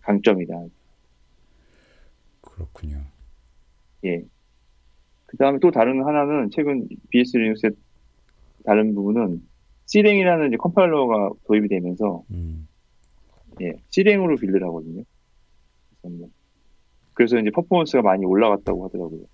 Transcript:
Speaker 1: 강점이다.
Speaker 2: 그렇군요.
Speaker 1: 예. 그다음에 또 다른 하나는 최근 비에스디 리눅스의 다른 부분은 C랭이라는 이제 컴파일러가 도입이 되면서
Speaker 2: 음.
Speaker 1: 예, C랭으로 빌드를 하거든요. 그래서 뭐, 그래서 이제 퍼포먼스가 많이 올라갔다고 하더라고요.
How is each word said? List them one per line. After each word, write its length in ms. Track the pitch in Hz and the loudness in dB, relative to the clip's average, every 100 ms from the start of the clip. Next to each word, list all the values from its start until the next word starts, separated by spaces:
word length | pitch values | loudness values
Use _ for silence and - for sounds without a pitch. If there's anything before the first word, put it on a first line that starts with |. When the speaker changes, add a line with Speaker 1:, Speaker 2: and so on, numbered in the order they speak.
Speaker 1:
강점이다. 520 | - 101 110 98 85 87 85 _ _ _ _ _ _ _ _ _ _ _ _ _ _ _ _ _ | 0 2 2 2 -2 -10 -14 _ _ _ _ _ _ _ _ _ _ _ _ _ _ _ _ _
Speaker 2:
그렇군요. 560 | - - 82 - 76 71 69 _ - - _ _ _ _ _ _ | -20 -18 -18 -14 -14 -12 -14 _ -20 -20 _ _ _ _ _ _
Speaker 1:
예. 180 | 92 85 - _ _ _ _ _ _ _ _ _ _ | -8 -8 -10 _ _ _ _ _ _ _ _ _ _
그다음에 320 | - 139 139 | 0 0 4
또 100 | 175 | 2
다른 320 | 139 117 135 | 4 2 2
하나는 460 | 139 151 143 151 110 | 0 0 0 0 -2
최근 380 | - 147 135 101 - _ | -2 -2 -2 -6 -12 _
비에스디 280 | 123 123 123 | 0 2 0
리눅스의 340 | 110 107 110 107 _ _ _ _ _ _ _ _ | 0 0 -2 -2 _ _ _ _ _ _ _ _
다른 300 | - 107 110 | 2 2 2
부분은 480 | 104 101 113 107 85 - _ _ _ - | 0 -2 0 -2 -4 -12 _ _ _ 0
C랭이라는 600 | 208 208 202 185 170 147 | 4 4 4 2 2 0
이제 80 | 113 | -2
컴파일러가 760 | 185 175 180 156 127 110 98 - _ | -2 2 2 2 2 0 -2 -6 _
도입이 220 | 107 104 | 0 2
되면서 560 | 95 90 92 104 87 - | -2 -4 -4 -4 -4 -10
Speaker 2:
음. 380 | 90 82 80 78 _ _ _ _ _ _ _ - - | -10 -10 -12 -16 _ _ _ _ _ _ _ -20 -10
Speaker 1:
예, 140 | - - _ | -10 -10 _
C랭으로 460 | - 196 202 180 135 | 2 4 4 2 0
빌드를 300 | 95 95 92 | 0 -2 -2
하거든요. 340 | 82 80 87 120 _ _ _ _ _ _ _ _ _ | -8 -12 -14 -16 _ _ _ _ _ _ _ _ _
그래서 160 | - 175 | -18 -16
뭐, 120 | - _ _ _ _ _ _ _ _ | -18 _ _ _ _ _ _ _ _
그래서 240 | - 117 120 | -2 2 2
이제 120 | 107 | 0
퍼포먼스가 520 | 107 170 180 156 131 | -2 0 0 2 2
많이 220 | 107 95 | 2 2
올라갔다고 600 | 92 95 110 101 95 90 92 | 2 2 2 0 -2 -6 -6
하더라고요. 360 | 95 85 80 - | -10 -10 -12 -18